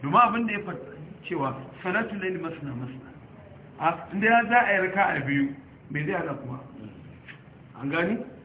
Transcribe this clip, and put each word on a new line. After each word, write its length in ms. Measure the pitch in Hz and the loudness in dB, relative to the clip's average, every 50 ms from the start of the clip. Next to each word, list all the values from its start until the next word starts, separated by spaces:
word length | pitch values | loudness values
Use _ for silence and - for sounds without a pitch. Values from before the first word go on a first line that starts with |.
| 131 | -2
Domin 180 | 143 156 220 | 4 6 6
abinda 320 | 240 220 214 233 233 220 208 | 6 6 4 0 0 0 -2
ya 60 | 202 | -4
faɗa 220 | - 180 170 - - - - - 151 - - - - - | -4 -6 -8 -8 -10 -12 -14 -14 -14 -16 -16 -16 -8 -6
cewa 260 | 175 160 139 131 127 131 131 - - - - | -4 -2 -2 -2 -4 -6 -10 -14 -14 -8 -6
salatu 320 | 180 185 214 220 - 208 196 | -2 0 0 0 -2 -4 -4
layl 180 | 185 185 185 170 | -2 -2 -2 -2
masna 340 | 160 165 165 151 143 139 127 | -4 -6 -6 -6 -8 -8 -6
masna. 340 | 120 127 127 131 - - - - - - - - - - - - - - - - - | -6 -8 -8 -10 -12 -14 -16 -18 -18 -20 -20 -20 -20 -20 -20 -20 -20 -20 -20 -10 0
A, 180 | 147 160 170 - - - 165 | 0 0 0 0 -6 -6 -2
inda 140 | 196 208 | 2 6
ya 180 | 220 233 233 226 208 | 8 8 6 6 8
za 100 | 233 247 233 | 6 6 6
a 60 | 202 202 | 6 4
yi 60 | 190 185 185 | 2 2 2
raka'a 320 | - 190 196 175 - 147 131 | 4 4 4 4 4 0 0
biyu, 280 | 131 143 139 139 139 - - - - - - - - | 2 2 2 2 2 -2 -8 -14 -20 -20 -20 -14 -8
me 140 | - 147 151 | -6 -4 -2
zai 60 | 160 190 | -2 -2
hana 200 | 175 160 160 143 | -2 -2 -4 -6
kuma? 260 | 139 - 127 131 131 - 123 - 113 107 104 98 - - - - - - - - - - - - - - - - - | -6 -8 -10 -10 -10 -12 -14 -16 -16 -16 -16 -16 -16 -18 -18 -20 -20 -18 -20 -20 -20 -20 -20 -20 -20 -20 -20 -14 -6
An 80 | 123 139 | -4 -2
gani? 300 | 147 165 175 202 220 247 - - - - - | 0 2 2 2 0 -2 -4 -8 -12 -18 -20